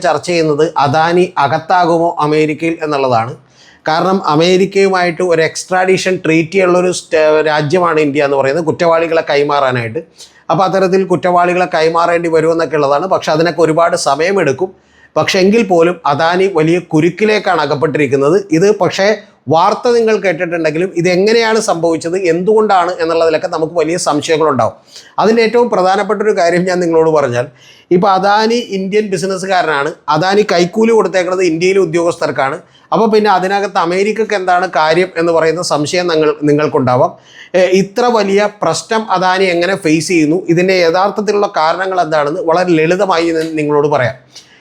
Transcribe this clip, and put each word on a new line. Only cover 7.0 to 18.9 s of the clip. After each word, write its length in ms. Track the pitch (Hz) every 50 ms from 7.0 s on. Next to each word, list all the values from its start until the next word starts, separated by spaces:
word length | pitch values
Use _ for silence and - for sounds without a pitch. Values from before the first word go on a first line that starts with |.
| - - - 156 156 156 151 156 151 156
രാജ്യമാണ് 500 | 151 151 156 143 151 185 175 170 160 156 156
ഇന്ത്യ 200 | 147 135 151 147 139
എന്ന് 100 | 143 135
പറയുന്നത്, 260 | 139 135 139 170 170 151
കുറ്റവാളികളെ 540 | 139 - 175 170 165 165 165 165 160 165 160 -
കൈമാറാനായിട്ട്. 720 | 151 143 143 147 147 143 139 131 127 123 117 113 110 160 170 - _ - - - _ - _ -
അപ്പോൾ 120 | 165 156 190 170
അത്തരത്തിൽ 340 | 160 190 190 185 180 196 190 175
കുറ്റവാളികളെ 560 | 180 165 - 180 175 175 175 175 175 180 185 175 -
കൈമാറേണ്ടി 540 | 165 156 165 165 170 170 165 170 170 170 165 160
വരുമെന്നൊക്കെ 420 | 160 156 160 170 165 165 143 143 151
ഉള്ളതാണ്. 280 | 147 139 143 147 170 190 185
പക്ഷെ 180 | - - - 160
അതിനൊക്കെ 260 | 151 165 175 156 151 170
ഒരുപാട് 300 | 156 156 160 170 170 175 170 - 147
സമയമെടുക്കും. 640 | 139 143 160 180 202 196 175 143 131 131 175 190 - _ _ _ _ _ - - - 151
പക്ഷെ 200 | 156 - - 196 185
എങ്കിൽ 200 | 196 208 233 226 185
പോലും 240 | 185 170 165 175 180 175 - 143
അദാനി 340 | 147 135 160 165 175 180 190 196 175 160
വലിയ 180 | 160 160 170 180 170 - -
കുരുക്കിലേക്കാണ് 680 | 156 156 175 175 - 208 214 214 208 - 202 180 160 151
അകപ്പെട്ടിരിക്കുന്നത്. 720 | 143 151 143 151 156 131 151 151 131 131 135 139 143 170 202 196 - 156 160
ഇത് 120 | 185 202 214 202
പക്ഷേ 260 | 185 165